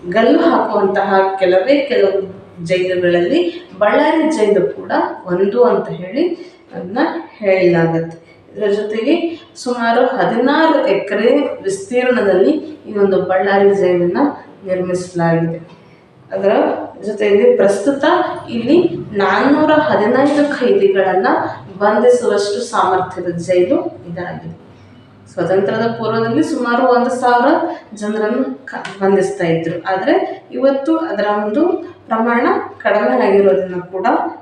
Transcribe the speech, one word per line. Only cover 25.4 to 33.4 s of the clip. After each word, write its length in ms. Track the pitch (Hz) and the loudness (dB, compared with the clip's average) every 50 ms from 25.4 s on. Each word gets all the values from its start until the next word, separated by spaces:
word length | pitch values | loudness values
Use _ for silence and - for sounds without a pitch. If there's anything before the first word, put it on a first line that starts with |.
| 175 170 190 196 208 214 220 220 233 233 | -2 2 2 2 2 0 -2 0 -2 -2
ಪೂರ್ವದಲ್ಲಿ 560 | 233 - 226 214 226 226 226 226 233 294 320 | -2 -2 -4 -2 0 0 0 0 0 0 0
ಸುಮಾರು 520 | - 320 247 247 233 240 240 262 254 247 | 0 -2 -4 -2 0 0 2 2 4 2
ಒಂದು 140 | 240 233 - | 2 2 0
ಸಾವಿರ 440 | - - 247 247 247 240 247 285 330 359 - - - - - - 214 | -2 -2 0 2 2 4 4 4 2 2 0 -4 -8 -10 -14 -18 -14
ಜನರನ್ನು 720 | 202 208 208 214 220 214 214 240 262 269 277 254 - - | -8 -6 -6 -4 -2 -2 -2 0 -2 -2 -4 -6 -12 -14
ಕ-, 380 | - - - - - - - 196 | -14 -14 -12 -12 -12 -8 -2 0
ಬಂಧಿಸ್ತಾ 420 | 196 202 190 - - - - 175 | 2 2 2 2 0 -2 -2 -2
ಇದ್ರು. 300 | 165 165 165 165 165 175 - - 190 190 | 0 0 0 -2 -4 -6 -6 -4 -4 -4
ಆದ್ರೆ 500 | 185 220 277 - 381 - - - - - - | -2 0 0 0 0 -2 -8 -8 -12 -14 -12
ಇವತ್ತು 460 | 240 247 254 277 277 269 277 311 320 320 | -6 0 2 2 2 2 0 0 -2 -2
ಅದರ 280 | 330 - 202 202 202 208 208 208 208 | -2 -4 -4 -4 -2 -2 0 -2 -2
ಒಂದು 220 | 214 233 285 330 359 339 381 - - - - - - | -2 0 0 0 0 0 -2 -6 -10 -18 -20 -6 -4
ಪ್ರಮಾಣ 400 | 226 220 226 240 240 240 277 339 392 403 - - - - | -2 -2 0 0 0 0 0 0 0 -2 -4 -8 -14 -4
ಕಡಿಮೆ 500 | - 220 196 214 240 247 254 233 214 202 | -2 0 0 2 2 2 0 2 2 2
ಆಗಿರೋದನ್ನ 520 | 196 196 | 4 4